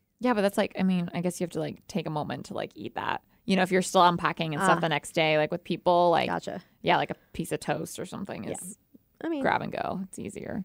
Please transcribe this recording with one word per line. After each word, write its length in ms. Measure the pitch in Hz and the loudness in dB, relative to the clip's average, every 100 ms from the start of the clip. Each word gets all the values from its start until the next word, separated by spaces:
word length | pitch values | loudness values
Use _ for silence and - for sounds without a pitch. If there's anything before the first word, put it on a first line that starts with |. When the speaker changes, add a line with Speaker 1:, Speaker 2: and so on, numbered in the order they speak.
| _ _ | _ _
Speaker 1:
Yeah, 140 | 247 | 0
but 80 | 220 | 2
that's 140 | 196 202 | 2 2
like, 140 | 196 - | -2 0
I 40 | |
mean, 280 | 190 180 175 | 2 2 0
I 80 | 175 | -2
guess 200 | 175 - | -2 -2
you 40 | |
have 60 | 175 | -4
to, 80 | 160 | -4
like, 220 | 151 - - | -6 -8 -6
take 180 | 175 160 | -4 -4
a 40 | |
moment 360 | 151 - - - | -4 -4 -6 -8
to, 80 | |
like, 160 | - - | -8 -8
eat 200 | - - | -8 -10
that. 280 | - - - - _ - | -6 -4 -4 -6 _ 0
You 100 | 190 | 2
know, 60 | |
if 80 | 180 | 4
you're 120 | 180 | 2
still 200 | 185 190 | 4 6
unpacking 520 | 175 175 160 - 160 | 6 6 0 -2 -4
and 80 | 147 | 2
stuff 160 | 190 165 | 4 4
Speaker 2:
Ah. 20 | |
Speaker 1:
the 80 | 165 | 2
next 240 | 143 - | -2 -2
day, 240 | 175 156 151 | 0 4 4
like, 140 | 151 | 2
with 120 | 175 | -2
people, 460 | - 180 - 175 175 | -4 -2 4 6 6
like, 180 | 160 123 | 4 2
Speaker 2:
Gotcha. 320 | 120 - - - _ | -2 -4 -10 -12 _
Speaker 1:
yeah, 140 | - 165 | 0 2
like, 140 | 147 | 0
a 40 | - _ | -6 _
piece 180 | - 165 | -10 -6
of 80 | 151 | -6
toast 380 | - 147 165 - | -4 -4 -4 -10
or 80 | 180 | -10
something 380 | - 196 - | -10 -10 -10
Speaker 2:
Yeah. 80 | - | -10
Speaker 1:
is 260 | - 180 - _ - _ _ | -10 -12 -16 _ -20 _ _
Speaker 2:
I 60 | 320 | -6
mean, 140 | 311 | 0
Speaker 1:
grab 180 | 262 - | 0 0
and 100 | - | -2
go. 280 | - - 185 | -6 -6 -6
It's 140 | 190 - | -8 -10
easier. 460 | - - - - | -12 -10 -8 -8